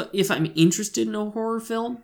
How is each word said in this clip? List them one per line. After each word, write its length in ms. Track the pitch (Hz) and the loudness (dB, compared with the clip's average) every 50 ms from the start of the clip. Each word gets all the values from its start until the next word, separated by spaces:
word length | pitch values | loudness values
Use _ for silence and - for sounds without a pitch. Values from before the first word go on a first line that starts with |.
| - - - | -4 -2 0
if 180 | 202 185 - | 0 2 2
I'm 220 | 147 135 160 160 - | 2 2 0 0 4
interested 500 | 156 165 180 180 - 208 - - 233 226 | 4 4 6 4 2 -2 -4 -2 -2 -2
in 80 | 220 214 | -2 -2
a 160 | 214 214 214 | -2 -4 -4
horror 300 | 208 226 220 226 226 226 | -4 -4 -4 -2 -4 -4
film 380 | 226 226 226 226 233 233 247 - | -4 -4 -4 -4 -4 -4 -6 -10